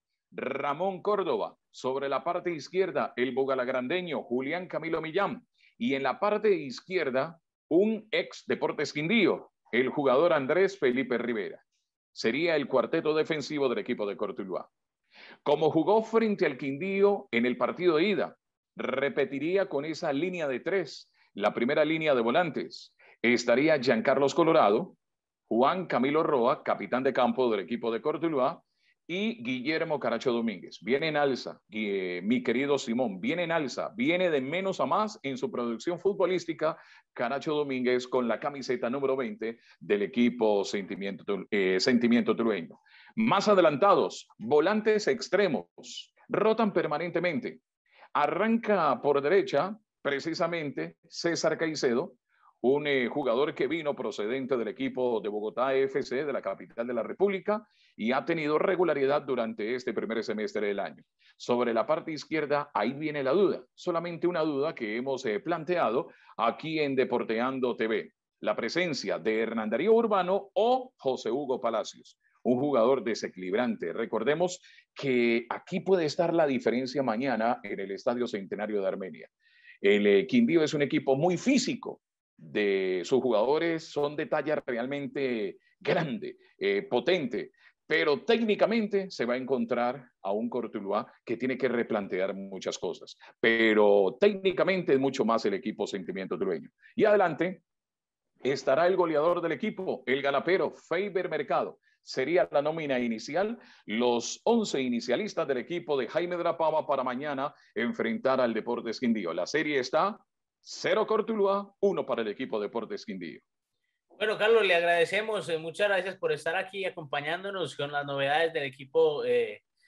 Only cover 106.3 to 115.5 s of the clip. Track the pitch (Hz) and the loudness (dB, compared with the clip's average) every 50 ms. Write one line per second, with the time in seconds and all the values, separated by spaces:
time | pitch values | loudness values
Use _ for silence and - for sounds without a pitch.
106.3 | 175 170 170 170 160 - 160 156 156 151 135 147 139 131 127 127 123 131 147 151 | -4 -2 -2 -2 -2 0 0 0 0 0 0 0 -2 -2 -2 -2 -4 -4 -6 -6
107.3 | 139 135 139 151 - _ _ _ _ 110 117 117 113 - 110 113 113 110 - 131 | -4 -4 -4 -6 -8 _ _ _ _ -4 -2 -2 -2 -2 -2 -2 -2 0 0 2
108.3 | 131 127 127 117 110 110 - 117 120 117 110 117 104 - 127 117 110 107 87 82 | 2 2 2 0 0 -2 -4 -4 -6 -4 -6 -6 -6 -2 0 0 0 0 -2 -4
109.3 | 82 90 87 - - 151 156 151 147 131 123 - - - 185 202 233 - _ _ | -4 -4 -4 -2 -2 -2 -2 0 -2 -2 -2 0 0 0 0 0 -2 -6 _ _
110.3 | _ _ _ _ _ _ _ - - - - 156 190 220 208 - 220 214 - 220 | _ _ _ _ _ _ _ -18 -12 -6 -2 0 0 0 2 0 0 0 0 -2
111.3 | 220 208 196 196 196 202 196 - _ _ 196 202 180 143 123 135 120 117 110 104 | 0 0 2 2 0 -2 -4 -8 _ _ 0 0 0 0 -2 -2 -4 -2 -2 -4
112.3 | 101 - 131 95 - 107 104 98 113 117 110 104 104 - - - 98 92 87 78 | -6 -6 -6 -6 -4 -4 -4 -4 -4 -6 -6 -6 -10 -10 -10 -10 -10 -10 -10 -12
113.3 | - - - _ _ _ _ _ _ _ _ _ _ _ _ _ - - 208 214 | -14 -16 -20 _ _ _ _ _ _ _ _ _ _ _ _ _ -6 -4 -2 -2
114.3 | 196 165 180 220 233 220 202 185 175 170 170 175 170 170 165 - 190 208 220 220 | 0 2 4 6 6 6 6 6 4 4 4 4 4 4 2 2 0 -2 -2 -2
115.3 | 214 190 143 165 | -4 -4 -2 -4